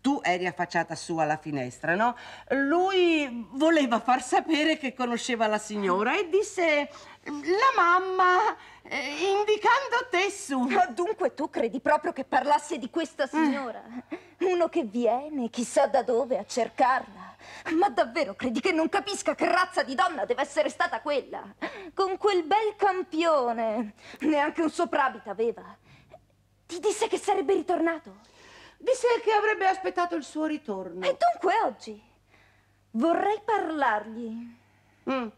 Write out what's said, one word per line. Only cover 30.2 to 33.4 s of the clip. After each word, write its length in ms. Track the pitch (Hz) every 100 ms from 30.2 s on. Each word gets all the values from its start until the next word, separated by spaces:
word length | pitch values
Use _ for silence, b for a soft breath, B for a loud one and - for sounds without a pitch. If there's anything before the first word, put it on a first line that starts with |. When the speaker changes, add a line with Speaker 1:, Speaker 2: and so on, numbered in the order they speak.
Speaker 1:
suo 240 | 247 302 311
ritorno. 580 | 302 - 190 190 359 370
Speaker 2:
E 100 | 175
dunque 420 | 698 679 359 415
oggi 360 | 359 208 226 214 _ _ b b b b b b _
vorrei 480 | 220 320 349 392 427